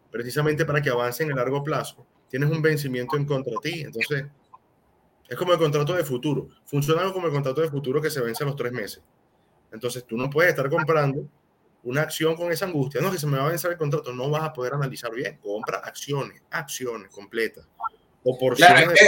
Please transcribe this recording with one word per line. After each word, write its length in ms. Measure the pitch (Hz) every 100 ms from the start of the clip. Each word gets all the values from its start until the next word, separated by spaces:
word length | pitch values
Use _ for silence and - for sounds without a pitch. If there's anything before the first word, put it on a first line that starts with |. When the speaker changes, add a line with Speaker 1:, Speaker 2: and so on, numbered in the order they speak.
| _
Speaker 1:
precisamente 540 | 113 120 135 151 151
para 160 | 151 147
que 80 | 143
avance 340 | 120 123 120
en 60 | 156
el 60 | 135
largo 280 | 123 139
plazo, 420 | 147 139 113 - - _ _
tienes 200 | 127 147
un 140 | 160
vencimiento 540 | 156 151 143 123 123 147
en 80 |
contra 300 | 147 139 127
de 160 | 110 151
ti. 100 | 170
Entonces, 460 | 113 113 110 143 143 - _ - _ _ _ _ _ _ -
es 80 | 123
como 180 | 180
el 40 | 175
contrato 360 | 160 147 143
de 100 | 180
futuro. 460 | 147 123 151 139 - - -
Funciona 440 | 143 143 160 190
como 160 | 185 175
el 60 |
contrato 300 | 143 139 135
de 80 | 160
futuro 320 | 139 131 143
que 80 | 151
se 100 | 143
vence 240 | 117 113
a 20 | 143
los 80 |
tres 160 | 143 123
meses. 320 | 123 98 - _ _ _ _ _ _ _
Entonces, 320 | 110 123 127
tú 140 | - 113
no 100 | 135
puedes 220 | 143 175
estar 180 | 147 139
comprando 580 | 165 156 160 139 135 147 _ _ _ _ _ 117
una 160 | 131
acción 320 | 156 - 160
con 160 | 165 175
esa 160 | 165 190
angustia, 340 | 165 135 120
no, 120 | 175
que 60 | 190
se 100 | 147
me 100 | 139
va 80 | 143
a 20 |
vencer 220 | 170 175
el 80 | 170
contrato, 340 | 151 147 131
no 160 | 123 131
vas 140 | 151
a 100 | 160
poder 220 | 151 123
analizar 400 | 143 135 - 120
bien. 240 | 113 101 -
Compra 380 | 104 104 - 95
acciones, 640 | - - - 143 117 - _
acciones 580 | 160 147 - 127 113 95
completas, 540 | - 101 113 110 - 76 - - - _ _
o 120 | 127 -
Speaker 2:
Claro, 40 |
Speaker 1:
porciones 420 | 131 123 170 175
Speaker 2:
es 60 | 165
Speaker 1:
de 60 |
Speaker 2:
que, 100 | 170